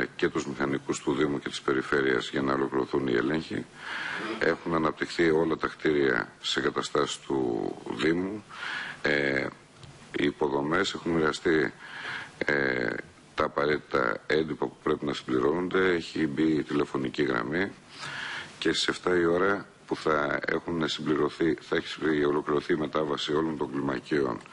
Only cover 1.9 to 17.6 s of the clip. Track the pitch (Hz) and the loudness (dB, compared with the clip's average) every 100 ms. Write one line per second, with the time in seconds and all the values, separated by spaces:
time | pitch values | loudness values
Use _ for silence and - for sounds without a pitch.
1.9 | 71 67 62 - 69 67 67 67 67 62 | 0 2 0 0 -2 0 0 0 0 0
2.9 | 71 65 58 65 80 - - - - - | 0 2 2 2 0 -2 -8 -8 -14 -10
3.9 | - - - 107 113 82 82 87 82 78 | -8 -6 -6 -6 0 0 0 0 2 0
4.9 | - 82 - 82 78 82 76 73 - 80 | -2 -4 2 4 6 2 0 -4 0 2
5.9 | 71 67 58 50 - - - 69 69 - | 4 4 2 -2 -6 -4 0 0 0 0
6.9 | 78 67 - - 67 62 55 50 50 - | 0 0 -4 -2 0 2 0 -2 -6 -8
7.9 | - 78 87 95 107 - - - - - | 0 2 2 0 -6 -10 -12 -8 -6 -8
8.9 | - 73 73 71 67 - - - - - | -4 0 2 2 0 -2 -8 -20 -20 -20
9.9 | - - - 73 - 73 69 73 90 98 | -20 -8 0 0 2 0 2 0 2 0
10.9 | - 85 82 78 - 87 78 67 - - | -2 0 2 2 2 2 4 2 -2 -16
11.9 | - - - - - - 71 67 62 58 | -12 -10 -10 -10 -6 0 2 2 0 -2
12.9 | - - - - - 78 73 73 73 - | -4 -10 -20 -10 -2 0 2 2 0 0
13.9 | 69 60 50 - 76 78 69 65 - 78 | 0 0 -2 0 2 2 -2 -4 -2 -2
14.9 | 76 73 67 - 64 69 85 90 95 92 | 0 -2 -4 0 2 4 2 0 2 4
15.9 | 85 - - 76 71 80 76 - 71 71 | 2 -2 -2 0 2 2 2 0 -2 0
16.9 | 69 65 - 67 60 62 87 | -2 -4 0 0 0 0 -2